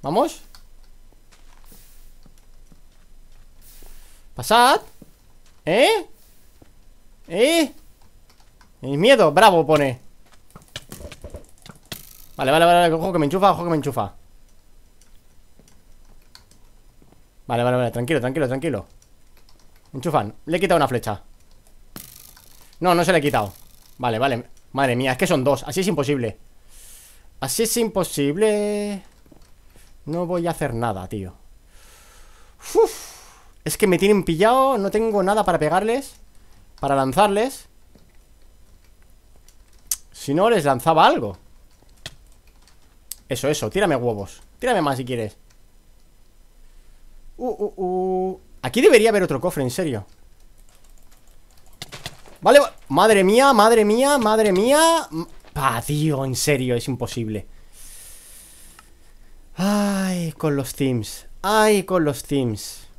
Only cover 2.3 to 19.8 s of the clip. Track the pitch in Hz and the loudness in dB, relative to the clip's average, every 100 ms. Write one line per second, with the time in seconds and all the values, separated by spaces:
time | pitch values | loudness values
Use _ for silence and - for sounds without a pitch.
2.3 | - - - - - - - - - - | -20 -20 -20 -20 -20 -20 -20 -20 -20 -20
3.3 | - - - - - - - - - - | -20 -20 -20 -20 -20 -20 -20 -20 -20 -20
4.3 | - 123 226 247 330 - - - _ _ | -12 0 4 4 2 -2 -20 -20 _ _
5.3 | - - - - 190 320 440 330 - - | -20 -20 -12 -2 2 2 2 -4 -18 -20
6.3 | - - - - - - - - - - | -20 -20 -20 -20 -20 -20 -20 -20 -20 -10
7.3 | 170 254 330 285 - - - - - - | 0 2 4 0 -4 -20 -20 -20 -20 -20
8.3 | _ - _ - _ 131 143 208 269 170 | _ -20 _ -20 _ -6 0 4 6 4
9.3 | 147 214 175 143 156 139 123 - - - | 6 6 4 2 2 0 -4 -14 -20 -20
10.3 | - - - - - - - - - - | -20 -20 -20 -20 -20 -18 -20 -20 -18 -18
11.3 | - - - - - _ - - - - | -18 -20 -20 -20 -20 _ -20 -20 -20 -20
12.3 | - 139 151 170 175 175 160 180 175 143 | -6 0 4 6 6 4 2 -2 0 0
13.3 | 180 196 160 175 160 139 127 101 - - | 2 2 2 -2 -2 -2 -6 -6 -10 -20
14.3 | - - - _ - - _ - - - | -20 -20 -20 _ -20 -20 _ -20 -20 -20
15.3 | - - - - - _ - - - - | -20 -20 -20 -20 -20 _ -20 -20 -20 -20
16.3 | - _ - - - - _ - _ - | -20 _ -20 -20 -20 -20 _ -20 _ -20
17.3 | _ - 120 120 127 120 120 123 156 123 | _ -6 -2 0 0 -2 -4 -2 -2 -2
18.3 | 139 135 131 165 113 - - _ - - | -4 -4 -2 -4 -6 -8 -20 _ -20 -20
19.3 | - - - - - | -20 -20 -20 -20 -20